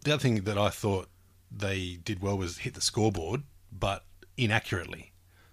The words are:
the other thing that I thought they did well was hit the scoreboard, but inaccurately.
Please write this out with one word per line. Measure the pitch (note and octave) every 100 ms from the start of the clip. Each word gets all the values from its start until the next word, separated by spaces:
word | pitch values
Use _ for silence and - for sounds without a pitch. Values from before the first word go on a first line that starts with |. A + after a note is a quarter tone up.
the | D3
other | D3
thing | B2+ A2
that | F#2+ G2+
I | G2+
thought | - G#2+ F#2+ - _ _ _ -
they | G#2+ G2 F#2+ F2+ F2
did | E2+ F#2+
well | G2 G2+
was | F2 E2+
hit | -
the | -
scoreboard, | - - G#2+ F#2+ D#2+ B2+ C#3 - -
but | G2 G2+ G2 - - - -
inaccurately. | A#2 A2 - F#2+ E2 E2 - - _ _ -